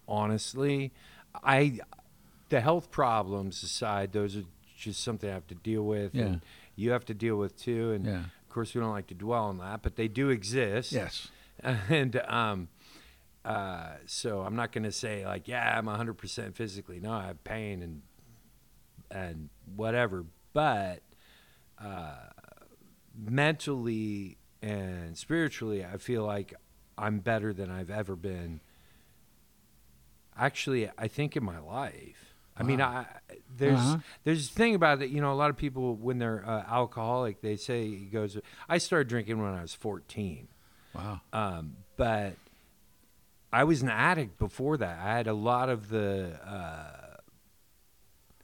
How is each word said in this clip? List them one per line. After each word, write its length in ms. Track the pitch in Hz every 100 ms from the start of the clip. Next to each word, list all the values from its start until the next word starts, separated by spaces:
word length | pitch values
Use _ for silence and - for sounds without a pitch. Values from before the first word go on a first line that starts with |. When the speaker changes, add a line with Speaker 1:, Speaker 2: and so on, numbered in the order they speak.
| -
Speaker 1:
Honestly, 840 | 104 107 107 - 131 143 139 135 - - - - -
I, 380 | - 135 147 113 - - - - - - -
the 100 | 135
health 300 | 123 180 -
problems 720 | - 127 110 95 98 95 90
aside, 500 | 90 - 110 101 98
those 240 | 104 101 101
are 80 | 90 - - -
just 240 | 107 95
something 280 | - 110 101
I 20 |
have 140 | 95 -
to 80 |
deal 280 | 87 113 110
with, 320 | 104 107 101
Speaker 2:
Yeah. 100 | 127 107
Speaker 1:
and 180 | 87 - - - -
you 140 | 113
have 140 | 123 -
to 80 |
deal 220 | 104 117 107
with 200 | 98 -
too. 340 | - 117 113
And 140 | 104 95
Speaker 2:
Yeah. 140 | 92
Speaker 1:
of 280 | 85 - -
course, 240 | 117 113
we 80 | 120
don't 120 | 113
like 160 | 104 95
to 60 |
dwell 300 | 90 104 120 104
on 120 | 92
that, 240 | 92 107
but 140 | - -
they 100 | 113
do 200 | 104 139
exist. 640 | 120 95 127 110 107 120
Speaker 2:
Yes. 360 | 123 87 - - - - -
Speaker 1:
<laughs> 40 | 127 120 95
And, 260 | 156 131 123 -
um, 400 | 117 113 95 87 - - - - - _ _
uh, 500 | 110 107 98 87 80 73 -
so 360 | - 123 101
I'm 120 | 95
not 160 | 113 117
gonna 220 | 113 107
say, 340 | - 113 104 95
like, 220 | 95 104
"Yeah, 280 | 120 117 113
I'm 120 | 110
a 80 | 104
hundred 180 | 117
percent 400 | 101 98 - 107
physically." 460 | 90 113 98 - 90
No, 100 | 104
I 140 | 113 95
have 160 | 82
pain 400 | - 110 107 95
and, 200 | 85 76 - _ - - - - - - - - -
and 380 | 98 90 80 71 - -
whatever. 500 | 98 113 120 117 92 85 - -
But, 500 | 151 151 110 95 85 - - - - - _ - -
uh, 320 | 104 92 80 69 - - - - - - - _ _ 117
mentally 1200 | 107 127 151 160 - 135 117 110 107 101 95 - _ -
and 560 | 107 104 95 90 85 82
spiritually, 640 | - 165 156 - 113 101
I 120 | 87 98
feel 280 | - 120
like 300 | 107 101 95 - _ - - -
I'm 220 | 107 107
better 340 | 95 110 107
than 180 | 95 95
I've 200 | 92 87
ever 240 | 104 98 92
been. 440 | 98 90 85 80 - - - - - - - - _ _ _ - - - - - _ -
Actually, 520 | 131 - - 127 104 -
I 120 | 110
think 280 | - 147 151
in 60 |
my 140 | 104 85
life. 760 | 76 113 135 - - - - - - -
I 80 |
mean, 160 | 120 131
Speaker 2:
Wow. 240 | 127 123 - - -
Speaker 1:
I, 40 | - - 123
there's, 220 | 139 135
Speaker 2:
Uh-huh. 200 | 123 160 - -
Speaker 1:
there's 240 | 151 160 135
a 40 |
thing 220 | - 233
about 260 | 202 160 139
it, 100 | 135
you 100 | 143
know, 120 | 143
a 20 | 139
lot 100 | 147
of 80 | 131
people, 380 | 147 131 127
when 240 | 110 117 123
they're, 260 | 117 110
uh, 200 | - 110 95
alcoholic, 720 | 120 120 117 113 127 120 98
they 140 | 107 107
say, 300 | - 120 110
he 180 | 98 98
goes, 300 | 110 104 104 - - -
"I 100 | 170
started 280 | - 170 123
drinking 320 | 120 104 113
when 140 | 104
I 80 | 92
was 120 | 82
fourteen." 720 | - 110 95 - - 98 71 - - - - -
Speaker 2:
Wow. 280 | - 104 98 -
Speaker 1:
Um, 440 | 110 104 87 78 95 - -
but 380 | 120 107 101 85 - - _ _ - _ _ _ _ _ -
I 100 | 117
was 200 | 151 151
an 60 | 127
addict 500 | 110 147 170 117 -
before 380 | 104 - 135 151
that. 200 | 92 82
I 160 | 98 117
had 120 | 113
a 40 |
lot 340 | 107 113 123 131
of 220 | 120 104
the, 500 | 110 101 98 90 80
uh, 720 | - 98 82 78 76 - - - - _ _ _ _ _ _ _ - _ _ -